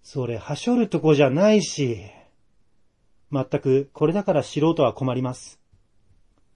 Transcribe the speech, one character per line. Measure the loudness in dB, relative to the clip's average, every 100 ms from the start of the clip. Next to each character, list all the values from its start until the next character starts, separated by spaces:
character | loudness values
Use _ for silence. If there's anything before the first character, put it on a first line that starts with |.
そ | -10 -8 -6
れ、 | -6
は | -8 -6
し | -2
ょ | 0
る | 0
と | 0
こ | 2
じ | 4
ゃ | 4
な | 4 4
い | 4
し。 | 0 -4 -4 -6 -12 -20 _ _ _ _ _ _ _ _ _ _ _
全 | -6 -4
く、 | -4 0 0 -2
こ | -2 0
れ |
だ | 0
か | 0
ら | -2
素 | -2 -2 0
人 | 2
は | 0
困 | 0 -4
り | -4
ま | -6 -8
す。 | -18 -20 _ _ _ _ _ _ _ _ _